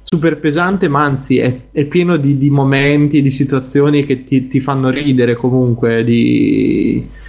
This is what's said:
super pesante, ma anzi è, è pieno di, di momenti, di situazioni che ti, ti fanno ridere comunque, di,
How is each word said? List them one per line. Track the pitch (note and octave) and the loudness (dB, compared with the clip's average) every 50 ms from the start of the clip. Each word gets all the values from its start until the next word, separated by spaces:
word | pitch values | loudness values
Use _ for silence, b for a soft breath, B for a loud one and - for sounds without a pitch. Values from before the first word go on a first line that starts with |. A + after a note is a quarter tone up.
| - | -8
super | - F3+ D#3 D3+ E3 D#3 D3+ | -6 -4 -2 0 -2 -2 -2
pesante, | D#3 D#3 C#3+ E3+ F3 F#3 G3+ F#3 G3+ | -2 -2 0 0 0 0 0 0 0
ma | D#3+ C#3+ C#3+ | 0 0 0
anzi | D3 C#3+ C3+ C3+ - - C3 B2 | 0 0 -2 -2 -2 0 0 0
è, | A2+ B2+ B2 - - - | 0 0 -2 -6 -10 -8
è | - D3+ C#3+ | -4 -4 -2
pieno | C#3+ - F3 F3 F3 F3 | 0 0 0 0 2 0
di, | D3+ C#3 C#3 C#3+ | 0 2 0 0
di | C3 C3+ C#3+ | 2 2 2
momenti, | C#3 C#3 C3+ C3+ C3+ C3+ C#3+ C#3+ D3 D3 D3 C#3+ D#3 D3 C#3+ | 2 2 2 2 2 2 2 2 2 2 2 2 2 2 2
di | C#3 | 2
situazioni | C3+ - C#3+ - C#3 C3 C3 - - C#3+ C#3+ D3 D3 C#3+ C#3 | 0 0 -2 -2 -2 -4 -4 -2 0 0 2 2 2 0 0
che | C#3+ C3+ B2+ - | -2 -4 -4 -4
ti, | - C#3 C3 B2+ | -2 -2 -2 0
ti | - - C3+ | 0 -2 -2
fanno | C3+ C#3+ C#3 C3+ C3 C3 | -2 -2 -2 -2 0 -2
ridere | B2+ C#3+ D3 C#3+ C3 B2+ A#2+ B2 A#2+ | -2 -2 0 0 2 2 2 0 0
comunque, | - - B2+ C3 C3 B2+ B2 A#2 A#2+ A#2+ A#2 A#2 A2+ A#2 | 0 -2 0 0 0 0 0 0 0 0 0 0 0 0
di, | A#2+ A#2 A#2 A#2 A#2+ A#2+ - - G#2 A2 G#2+ G#2+ - - G#2 - - - - - B B B B | 2 2 2 2 2 2 2 2 2 2 0 0 0 0 0 -2 -2 -2 -4 -6 B B B B